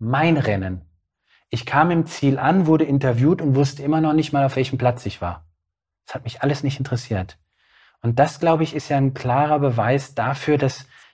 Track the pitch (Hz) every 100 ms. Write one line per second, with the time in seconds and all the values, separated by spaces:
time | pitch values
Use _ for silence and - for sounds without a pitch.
0 | 110 131 165 156 113 101 95 92 - _
1 | _ _ _ _ - 120 - 139 165 170
2 | 160 - 139 135 139 190 156 160 147 139
3 | 139 117 139 180 156 135 139 - 143 156
4 | 156 156 151 143 139 135 127 120 123 120
5 | 101 - 87 85 _ _ _ _ _ _
6 | - - 120 - 143 143 139 - 131 120
7 | - 101 95 - _ _ _ _ _ _
8 | 117 117 156 - 170 165 160 151 - 143
9 | 135 131 123 127 151 151 143 117 110 139
10 | 139 - 117 139 - 147 139 - - -
11 | -